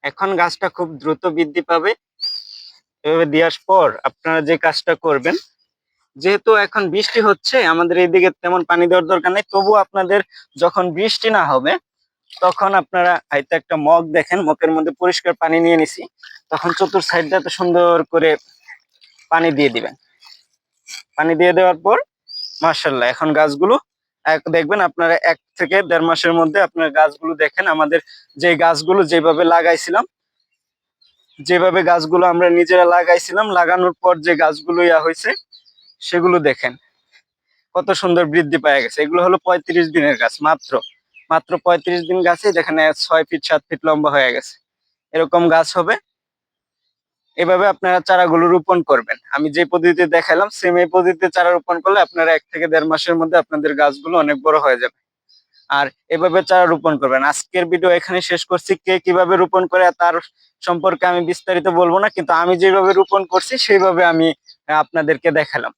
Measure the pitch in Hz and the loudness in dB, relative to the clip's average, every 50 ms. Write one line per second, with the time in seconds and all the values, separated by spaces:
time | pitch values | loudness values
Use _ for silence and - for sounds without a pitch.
0 | - 139 - - 196 196 196 170 175 175 - _ 196 180 _ - 175 160 160 135 | -10 -10 -6 -4 -4 -4 0 0 -2 -2 -2 _ -8 -8 _ -6 -10 -10 -10 -10
1 | 131 156 156 151 - 180 156 156 170 151 143 170 151 - 170 165 160 196 233 _ | -6 -6 -6 -4 -4 -4 -2 -2 -4 -2 -2 -6 -4 -2 -2 -2 0 -2 -4 _
2 | _ _ _ _ - - - - - - - - - - _ _ _ _ _ _ | _ _ _ _ -10 -10 -10 -10 -14 -18 -20 -20 -20 -20 _ _ _ _ _ _
3 | _ 151 156 165 170 151 143 156 165 165 - - _ - 190 190 165 131 110 - | _ -2 0 0 0 0 2 0 0 0 -2 -6 _ 0 2 2 2 2 -2 -4
4 | - 139 _ _ _ 160 160 160 151 143 165 156 - 165 151 - - - 165 - | -8 -8 _ _ _ -4 -4 -2 0 -2 -2 0 0 -2 -4 -2 -4 -4 -4 -2
5 | - 160 147 135 127 165 285 370 - _ _ _ _ _ _ _ _ _ _ _ | -2 -2 -2 0 -2 -2 -4 -4 -8 _ _ _ _ _ _ _ _ _ _ _
6 | _ _ _ 135 143 185 202 202 _ 220 220 208 202 202 - 220 202 175 151 202 | _ _ _ -6 -2 -2 -2 0 _ 2 2 2 2 0 -2 -4 -4 -2 -2 -2
7 | 214 - - 240 214 214 196 - _ - - 254 220 165 165 170 175 170 160 175 | -4 -2 -2 0 2 2 0 0 _ -2 0 0 2 2 2 2 0 0 2 2
8 | 180 175 165 185 175 185 - _ - 175 180 180 165 - 175 170 175 175 180 180 | 2 4 4 4 2 2 0 _ -4 -2 -2 -2 0 0 0 2 2 4 2 2
9 | 170 160 190 175 156 180 185 202 208 _ - 196 190 196 214 208 190 _ _ 196 | 2 0 -2 0 0 -2 -2 -2 -6 _ -2 0 2 4 4 2 2 _ _ -4
10 | 190 175 196 208 190 _ _ - - _ _ - 170 170 - 202 180 180 160 165 | -2 0 0 -2 -2 _ _ -20 -20 _ _ -2 -2 0 0 0 -4 -2 -2 -4
11 | 208 220 - - - 226 220 208 175 143 139 131 127 - 381 359 _ _ _ _ | -4 -4 -4 -2 -2 0 0 0 0 0 0 0 0 0 -4 -4 _ _ _ _
12 | _ _ _ _ _ _ - - - 185 180 - 202 196 196 190 165 _ - 180 | _ _ _ _ _ _ -6 0 0 0 0 0 -2 0 0 0 -2 _ -2 0
13 | 175 180 175 156 _ _ 147 143 139 _ 170 160 _ _ 175 156 147 147 165 170 | 2 2 0 0 _ _ -4 -4 -4 _ -4 -6 _ _ -6 -2 2 2 2 2
14 | 170 160 151 165 147 - 175 190 185 156 - _ - 160 165 160 156 165 143 _ | 2 0 -2 -2 -2 0 -4 -4 0 -2 -2 _ 0 0 0 0 -2 -4 -4 _
15 | 180 180 175 - _ 180 165 _ 165 160 160 165 170 170 170 165 156 - - - | -2 -2 -2 0 _ -4 -4 _ -2 -2 0 0 2 2 2 2 0 -2 -6 -16
16 | - - _ _ - - - - _ _ 156 156 - 175 175 - 196 165 - 190 | -18 -18 _ _ -20 -20 -20 -20 _ _ -8 -6 -4 -6 -2 -2 -4 -2 -2 -4
17 | 170 - - 170 165 151 190 190 147 175 - - 190 180 170 175 175 170 170 165 | -4 -2 -2 -2 -2 0 -2 -2 -2 -4 -8 -4 -4 0 2 2 4 4 2 0
18 | 147 _ - 165 160 160 151 - _ _ _ _ _ - - _ _ _ _ _ | -2 _ -2 0 2 2 0 -2 _ _ _ _ _ -20 -20 _ _ _ _ _
19 | _ _ _ _ _ _ 160 165 165 165 147 135 147 135 117 117 113 - - _ | _ _ _ _ _ _ -2 0 0 0 0 0 0 0 -2 -4 -8 -8 -14 _
20 | _ _ _ _ _ - - _ _ _ _ _ _ _ _ _ _ - - - | _ _ _ _ _ -20 -20 _ _ _ _ _ _ _ _ _ _ -20 -20 -20
21 | - _ _ - 151 165 165 151 175 180 170 175 185 180 175 156 165 196 226 480 | -20 _ _ -4 -2 -2 0 2 2 2 4 4 2 2 2 0 0 0 0 0
22 | 587 _ _ _ _ _ - - - - - - 160 165 156 - - 156 135 127 | -2 _ _ _ _ _ -20 -18 -18 -18 -10 -2 -2 -2 -2 0 -4 -4 -2 0
23 | 123 120 127 - 160 156 151 151 156 151 143 143 160 202 240 294 _ _ _ _ | -2 -2 -2 -2 -2 -2 2 2 2 0 0 -2 0 0 0 0 _ _ _ _
24 | _ _ _ _ _ 156 160 156 _ 170 160 165 156 147 202 208 185 175 - - | _ _ _ _ _ -2 -2 -2 _ -2 -2 -2 0 -2 -2 -2 -2 -2 -2 -2
25 | 170 165 170 - - 170 165 _ _ _ _ - 180 135 180 196 196 - 170 165 | 0 0 0 0 0 -2 -2 _ _ _ _ -8 -4 0 0 -2 0 0 0 0
26 | 160 165 165 - - 170 165 170 165 160 151 202 190 165 _ 170 165 156 139 156 | 0 0 -2 0 0 0 2 2 0 0 2 0 -2 -2 _ -4 -4 -2 2 2
27 | 156 156 147 _ 160 160 165 147 156 147 _ - 190 185 160 156 156 147 160 156 | 2 2 0 _ -8 -8 -4 -2 -4 -4 _ -4 -2 -2 0 0 0 0 0 -2
28 | - _ - - _ _ _ 139 151 175 170 147 165 165 165 147 156 165 185 202 | -4 _ -20 -20 _ _ _ -2 0 0 2 2 2 0 0 0 -2 0 0 0
29 | 185 151 170 165 151 165 160 151 175 165 170 170 165 170 170 156 - - 175 214 | 2 2 0 2 2 2 2 2 2 2 2 2 2 2 0 0 -2 -2 -2 -2
30 | 294 - _ _ _ _ _ _ _ _ _ _ _ _ _ _ _ _ _ _ | -2 -4 _ _ _ _ _ _ _ _ _ _ _ _ _ _ _ _ _ _
31 | _ _ _ _ _ _ _ _ 143 156 180 175 175 185 170 190 180 175 175 170 | _ _ _ _ _ _ _ _ -4 0 0 2 2 2 2 2 2 2 2 0
32 | 156 156 170 180 180 180 170 170 180 175 170 170 175 165 190 180 175 175 175 175 | 0 0 0 2 2 2 2 2 2 4 4 2 2 4 4 4 6 4 4 2
33 | 175 175 175 175 - - 175 196 220 214 190 180 175 165 180 185 180 180 175 _ | 4 2 2 2 0 -4 -4 -4 -2 0 0 0 2 2 0 0 0 -2 -2 _
34 | - 180 180 160 147 175 170 147 165 156 156 147 147 170 170 175 175 175 165 160 | 0 0 0 0 0 -2 0 0 0 -2 -2 -4 -6 -4 -2 0 2 4 2 2
35 | 156 165 165 - - 214 392 - _ _ _ - _ _ _ _ _ _ _ _ | 2 0 -4 -4 -6 -8 -8 -8 _ _ _ -20 _ _ _ _ _ _ _ _
36 | - - 180 175 170 180 175 175 151 143 127 - - 127 123 127 _ _ _ _ | -12 -4 -2 0 2 2 0 2 0 0 -2 -2 -6 -10 -10 -10 _ _ _ _
37 | _ _ _ - _ _ _ _ _ _ _ _ _ _ _ 180 185 190 190 - | _ _ _ -20 _ _ _ _ _ _ _ _ _ _ _ -6 -4 -2 -4 -2
38 | - 180 170 175 175 151 147 170 165 147 151 156 139 151 139 139 123 113 - - | 0 0 0 0 0 0 0 -2 0 0 -4 -2 0 2 0 2 0 -4 -4 -4
39 | 151 147 165 175 175 185 185 180 _ 180 180 175 151 - 165 175 170 160 147 160 | -4 -2 0 0 2 2 0 0 _ -2 -2 -2 -2 -4 -2 -2 -2 0 0 0
40 | 147 147 135 113 120 117 - - 147 151 160 143 - - 135 120 - - _ _ | 0 0 0 0 -2 -4 -4 -2 -2 -2 -2 -2 -4 -6 -6 -6 -6 -8 _ _
41 | _ _ _ _ _ _ 160 160 _ _ 180 165 _ 180 175 165 147 185 175 180 | _ _ _ _ _ _ -4 -4 _ _ -8 -4 _ 0 0 0 0 -4 -4 -4
42 | 170 160 180 185 180 175 175 160 - 208 175 170 156 185 160 160 156 156 147 - | -4 -4 -4 0 0 0 0 0 -2 -2 0 0 -2 -2 0 0 0 0 0 -2
43 | - - 165 160 160 _ - 151 - - 165 151 _ _ 165 - - 160 156 151 | -4 0 0 0 0 _ -6 -8 -4 -2 -2 -2 _ _ -12 -4 -2 0 0 0
44 | 151 147 139 143 131 127 120 127 - - - _ _ _ _ _ _ _ _ _ | 0 0 2 2 0 0 -2 -4 -8 -10 -20 _ _ _ _ _ _ _ _ _
45 | _ _ - 160 165 - - 170 170 170 160 165 160 - - 185 170 175 233 - | _ _ -2 -2 -2 2 2 2 2 4 4 2 2 0 -2 -4 -2 -2 -4 -4
46 | _ _ _ _ _ _ _ _ _ _ _ _ _ _ _ _ _ _ _ _ | _ _ _ _ _ _ _ _ _ _ _ _ _ _ _ _ _ _ _ _
47 | _ _ _ _ _ _ _ - 175 170 185 180 196 202 185 _ - 185 180 180 | _ _ _ _ _ _ _ -4 0 0 2 2 2 0 0 _ -2 0 0 0
48 | 160 - 185 180 180 170 160 165 170 175 175 180 151 - 185 175 156 - 143 123 | 2 2 2 2 4 2 2 2 2 4 2 2 2 0 0 0 2 0 0 0
49 | 113 - 117 - _ - - 143 151 156 143 165 175 147 175 175 165 175 170 165 | 0 -4 -12 -12 _ -10 -6 -4 -4 -4 -2 -2 -2 -2 -2 0 0 0 2 2
50 | 175 160 165 170 160 - 165 170 202 208 - - - 180 175 175 180 165 165 185 | 0 0 0 -2 0 0 0 0 0 -2 -4 -6 -4 0 2 2 0 2 2 0
51 | 180 180 180 160 185 180 - 185 175 175 180 175 - - 175 170 147 190 196 202 | 2 2 0 0 -4 -2 0 0 0 2 0 0 -2 -4 -6 -2 0 0 2 2
52 | 175 - _ 170 165 160 165 156 _ _ - 160 160 160 156 160 151 160 156 151 | 2 0 _ -2 0 2 0 0 _ _ -8 -6 -4 0 0 0 0 0 -2 -4
53 | - 175 170 165 160 160 165 170 151 _ 156 151 147 156 143 139 151 147 139 139 | -2 -2 -2 -2 0 2 2 0 0 _ -6 -4 -4 -4 0 0 0 0 0 -4
54 | 143 160 175 170 151 147 147 135 135 156 151 156 147 139 127 120 123 120 _ _ | -8 -2 0 0 0 0 -2 -2 0 0 2 2 2 2 0 0 -2 -8 _ _
55 | _ _ _ _ _ _ _ _ _ _ _ _ _ _ 139 143 143 135 _ _ | _ _ _ _ _ _ _ _ _ _ _ _ _ _ -2 -2 -2 -4 _ _
56 | _ _ 165 160 165 185 160 190 156 - 185 180 180 170 170 151 - 165 151 131 | _ _ -4 -2 -2 0 0 0 0 2 2 2 4 2 0 0 0 -2 -2 0
57 | 143 131 131 131 135 147 143 - - _ - 185 175 165 175 175 165 180 175 170 | -2 -2 0 0 0 -2 -2 -4 -8 _ -4 -4 -2 -2 -2 0 2 2 0 0
58 | - - 165 185 175 - 180 165 - _ 185 175 - - 190 165 _ - 185 180 | 0 -4 -6 -6 -4 -4 -6 -6 -4 _ -6 -6 -2 -4 -6 -4 _ -4 -4 -2
59 | _ 185 175 180 185 170 190 180 185 160 - 185 185 165 - 185 185 175 170 _ | _ -2 0 0 2 2 2 0 0 0 0 -2 -2 0 0 2 2 2 0 _
60 | 175 170 165 165 - - _ _ _ _ _ _ - - 175 170 147 190 175 - | -2 -2 -2 -4 -8 -12 _ _ _ _ _ _ -6 -6 -6 -2 0 -2 -2 0
61 | - 180 175 175 175 160 175 - _ - 185 175 156 190 170 170 180 170 165 190 | -2 -2 0 -2 -2 -4 -6 -6 _ -4 -4 -2 0 0 2 2 2 2 2 2
62 | 202 214 - 190 175 - 170 160 175 175 185 175 180 190 185 196 185 190 196 190 | 0 0 -2 -4 -2 0 0 0 2 0 0 2 2 2 4 4 2 2 4 2
63 | 190 - 196 196 190 - - 185 - - 262 254 - - 208 196 185 190 180 170 | 2 2 0 -2 -2 0 -4 -4 -4 -2 -6 -6 0 2 2 4 4 2 2 2
64 | 180 170 165 160 160 165 180 _ _ _ - _ _ - 151 156 151 _ - 165 | 2 2 2 2 2 0 0 _ _ _ -20 _ _ -4 -2 -2 -2 _ -2 -4
65 | 151 147 160 131 _ 170 147 156 151 - - 117 117 120 _ | -2 -2 -2 0 _ 0 0 0 -2 -2 -6 -8 -8 -8 _